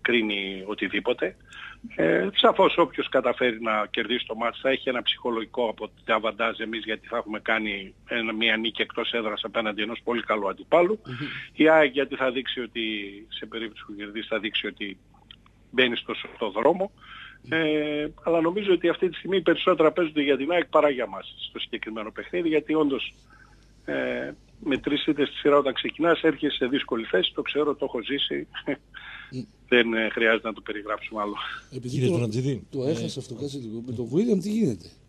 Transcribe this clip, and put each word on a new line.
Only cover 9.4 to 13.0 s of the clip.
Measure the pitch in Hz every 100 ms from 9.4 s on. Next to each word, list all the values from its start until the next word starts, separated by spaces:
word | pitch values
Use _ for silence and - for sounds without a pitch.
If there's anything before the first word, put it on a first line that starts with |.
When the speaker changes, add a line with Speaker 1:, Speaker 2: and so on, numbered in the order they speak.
Speaker 1:
απέναντι | 113 117 107 104
ενός | 104 85
πολύ | - 117
καλού | - 110 98
αντιπάλου. | 95 - 160 175 214 -
Speaker 2:
Μμμ. | 123 143 - -
Speaker 1:
Η | - 156
ΑΕΚ | 160 147
γιατί | 143 139 135
θα | 131
δείξει | 123 123 -
ότι, | 117 120 110 107